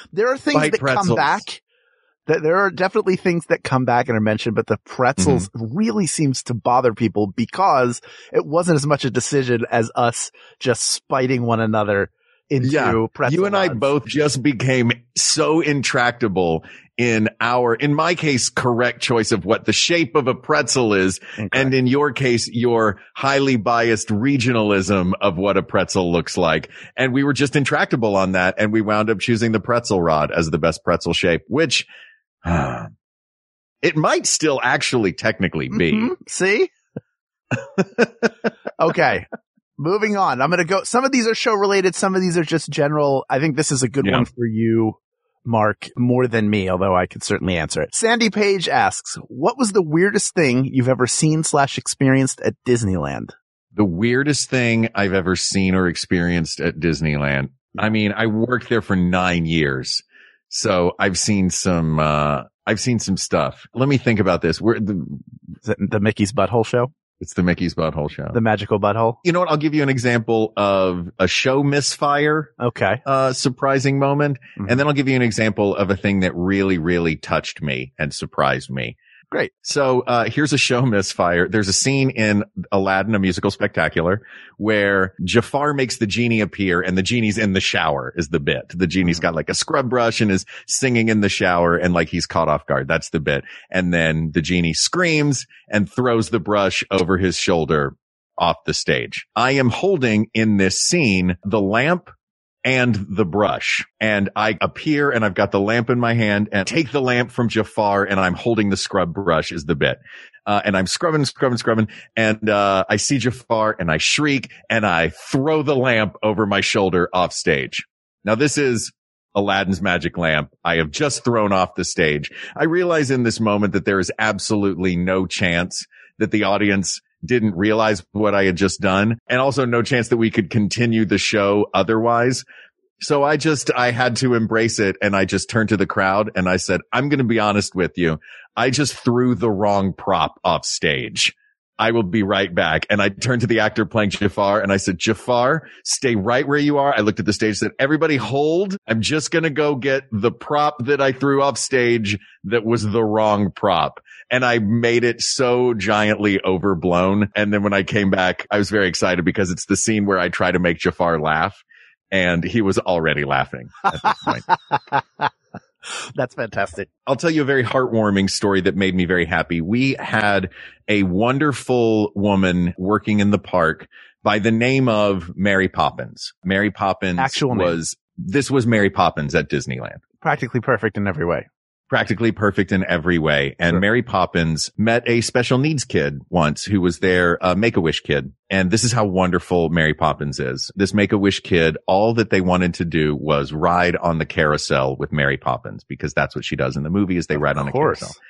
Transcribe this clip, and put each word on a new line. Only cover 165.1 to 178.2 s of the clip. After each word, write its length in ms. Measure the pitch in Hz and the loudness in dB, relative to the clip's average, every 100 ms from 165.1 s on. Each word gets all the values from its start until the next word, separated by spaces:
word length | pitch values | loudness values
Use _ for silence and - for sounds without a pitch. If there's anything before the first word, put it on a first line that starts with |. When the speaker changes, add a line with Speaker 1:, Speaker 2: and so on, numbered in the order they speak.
| _ 143 | _ -6
Speaker 1:
<laughs> 0 | - _ - - _ - - - - | -6 _ -20 -20 _ -14 -12 -12 -8
That's 200 | 127 - | -8 -6
fantastic. 540 | 113 104 101 - 98 _ - | -8 -4 -4 -6 -12 _ -4
Speaker 2:
I'll 80 | 131 | -2
tell 140 | 170 | 0
you 100 | 160 | 0
a 40 | 135 | 0
very 180 | 135 | 0
heartwarming 640 | 117 135 127 113 107 98 98 | 0 0 0 2 2 2 0
story 320 | - 104 98 | 0 0 2
that 140 | 92 90 | 2 2
made 180 | 95 | 0
me 120 | 92 87 | 0 0
very 200 | 90 82 | 0 0
happy. 360 | 85 - 85 | -2 -2 -2
We 340 | 82 120 135 131 | -2 -2 -2 -2
had 520 | - 110 104 101 92 - - - - | -4 0 0 0 -2 -10 -20 -16 -2
a 160 | 104 | 0
wonderful 1080 | 98 90 117 135 147 131 - 127 117 110 104 104 | 2 2 0 2 0 -2 -2 2 2 2 0 0
woman 580 | 104 98 92 90 87 - | 0 2 2 2 0 -2
working 440 | 92 104 - 104 | -2 0 0 2
in 100 | 101 | 2
the 80 | 101 | 0
park 480 | - 92 80 78 - - - _ | 0 0 0 0 -10 -20 -20 _
by 140 | 110 104 | 0 2
the 120 | 107 | 2
name 360 | 113 120 135 127 | 2 2 2 2
of 420 | 107 104 98 85 - | 2 2 0 -6 -2
Mary 340 | 101 95 92 | 0 2 0
Poppins. 640 | - 76 65 62 - - - | 0 -2 -2 -12 -14 -18 -12
Mary 260 | 92 95 104 | -2 0 0
Poppins 460 | - 101 92 95 87 | -2 -4 -2 -2 0
Speaker 1:
Actual 360 | 131 - 143 117 | -2 0 -2 0
name. 100 | 90 | 0
Speaker 2:
was, 300 | 85 80 - _ | -2 -6 -12 _
this 340 | - | -14